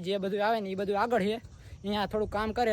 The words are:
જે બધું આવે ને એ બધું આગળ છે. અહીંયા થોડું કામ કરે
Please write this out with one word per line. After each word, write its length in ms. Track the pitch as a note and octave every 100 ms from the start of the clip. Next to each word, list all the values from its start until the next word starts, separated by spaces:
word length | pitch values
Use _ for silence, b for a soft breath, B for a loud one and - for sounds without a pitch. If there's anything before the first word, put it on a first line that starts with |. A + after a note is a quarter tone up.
| F3+
જે 80 | G3
બધું 180 | F#3+ G3+ G#3
આવે 120 | A3+
ને 60 | G3
એ 40 | F#3+
બધું 180 | G3 G3+
આગળ 220 | A#3 A#3 G3
છે. 100 | A3+ - b b b F#3+
અહીંયા 240 | G#3 F#3+
થોડું 180 | G#3+ G3+ G3+
કામ 140 | A3 G#3+
કરે 140 | A#3